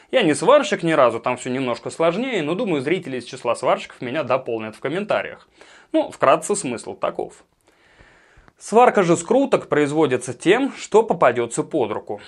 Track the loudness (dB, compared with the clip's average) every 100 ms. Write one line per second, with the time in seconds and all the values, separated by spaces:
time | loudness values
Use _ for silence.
0 | -4 0 2 2 4 4 4 -2 0 4
1 | 4 2 -4 -6 -4 -4 -4 -4 -6 -2
2 | 0 0 -4 -4 -4 -4 -2 -2 -2 -4
3 | -4 -10 -10 -8 -4 -2 0 -2 -4 -12
4 | -8 -6 -2 -2 -2 -6 -6 -8 -6 -6
5 | -2 -4 -4 -12 _ _ -20 -20 _ -2
6 | -2 0 4 4 2 -4 -4 -6 -8 -8
7 | -6 -6 -10 -12 _ _ _ _ _ _
8 | -20 _ _ _ _ _ 0 4 6 4
9 | 2 2 2 0 2 0 0 0 0 2
10 | 0 0 -4 -4 2 2 2 -6 0 2
11 | 2 4 4 4 -2 -2 -4 -2 -2 -4
12 | -8 -12